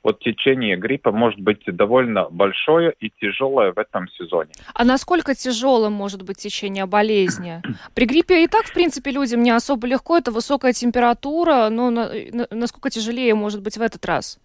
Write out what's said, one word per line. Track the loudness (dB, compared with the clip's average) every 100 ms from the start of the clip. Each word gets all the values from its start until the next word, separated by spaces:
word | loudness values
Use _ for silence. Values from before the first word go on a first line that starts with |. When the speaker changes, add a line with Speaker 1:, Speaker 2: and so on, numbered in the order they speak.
Speaker 1:
вот | 0 0
течение | -4 0 2 2 0 -2
гриппа | -2 -2 0
может | 2 0 2
быть | -2 -2 -4
довольно | 0 2 4 2 0 -2
большое | 0 0 0 2 2 2 -2
и | -12
тяжёлое | _ -6 -2 -2 2 2
в | 0
этом | -6 -6 -8
сезоне. | -12 -4 -4 -4 -12 -12
Speaker 2:
А | 0
насколько | 2 2 0 -2 0
тяжёлым | -4 -4 -2 2 2 2
может | -2 -8 -10
быть | -12 -12
течение | -10 -8 -6 -6 0
болезни? | 2 4 2 2 -2 -8 -10
<clears throat> | -10 -12 -8
При | 0 2
гриппе | 2 4 4
и | 4
так, | 2
в | 0
принципе, | 0 0 0 -4
людям | -2 0 2
не | 4
особо | 4 2 -2 0
легко, | -2 2 0
это | 2
высокая | -4 -2 0 0
температура, | 2 0 2 2 2 -2 0 4 4 4
но | 2 0
на-, | 0 -2 -6 -8
на-, | -6 -6
насколько | -4 -6 -4 -8
тяжелее | -4 -6 -2 0
может | 2 0 -6
быть | -8 -4
в |
этот | -4 -4 -4
раз? | -4 -4 -16